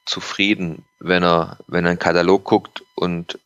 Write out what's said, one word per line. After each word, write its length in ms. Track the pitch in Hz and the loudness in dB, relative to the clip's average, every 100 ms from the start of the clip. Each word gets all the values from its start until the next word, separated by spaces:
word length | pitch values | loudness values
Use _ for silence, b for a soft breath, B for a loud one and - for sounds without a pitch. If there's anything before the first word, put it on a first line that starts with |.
| - | -10
zufrieden, 800 | - - - 98 104 87 78 - - | -10 -8 -2 0 0 -4 -8 -16 -8
wenn 240 | 85 90 | 0 2
er, 340 | 90 85 80 - - | 4 2 0 -8 -6
wenn 180 | 82 87 | -2 0
er 60 | |
einen 80 | 87 | 0
Katalog 440 | 90 85 87 98 | 2 2 4 2
guckt 400 | - 104 - - - - | 2 0 -2 -18 -14 -6
und 440 | 90 85 85 - | -4 -4 -8 -14